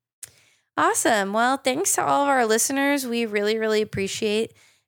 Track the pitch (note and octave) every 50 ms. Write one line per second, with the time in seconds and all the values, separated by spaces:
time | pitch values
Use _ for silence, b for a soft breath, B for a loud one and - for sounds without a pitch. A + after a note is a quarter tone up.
0 | _ _ _ - B B B B B B B B B B B - D4+ F4+ A4+ -
1 | - D#4+ A#3 G#3 G3 G3 G3+ A3 A#3 B3 C4+ C4+ - C4 B3+ D4 G4 - - -
2 | - - C#4 C#4 C#4+ C#4+ C#4 C4 A#3 G#3+ A3 A#3 - - C#4 C#4 C#4 C#4 C#4+ C#4+
3 | C4 A#3+ A#3 A#3 A#3 G#3+ G#3 G#3 G3+ G#3 A3 A3 A3 A3 G#3+ G#3+ G#3+ G#3+ - -
4 | G3 F#3+ - - A3 G#3+ G#3 A3 A3+ - b b b b b b b